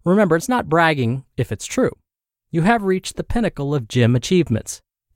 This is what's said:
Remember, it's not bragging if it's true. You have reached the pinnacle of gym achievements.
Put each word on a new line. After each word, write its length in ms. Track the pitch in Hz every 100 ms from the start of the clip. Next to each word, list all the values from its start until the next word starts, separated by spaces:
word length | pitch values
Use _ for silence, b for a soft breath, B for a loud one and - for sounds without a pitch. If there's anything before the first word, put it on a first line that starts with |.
| 175
Remember, 300 | 196 190 165
it's 120 | -
not 220 | 254 151
bragging 560 | 160 165 147 117 131 - -
if 160 | 120
it's 140 | 107 -
true. 320 | - 208 - _ _ _ _ _
You 100 | 165
have 220 | 175 233
reached 320 | 190 185 - -
the 80 |
pinnacle 500 | - 240 202 - 143
of 140 | 147 110
gym 280 | 127 117 123
achievements. 680 | - 185 139 110 - - _ _ _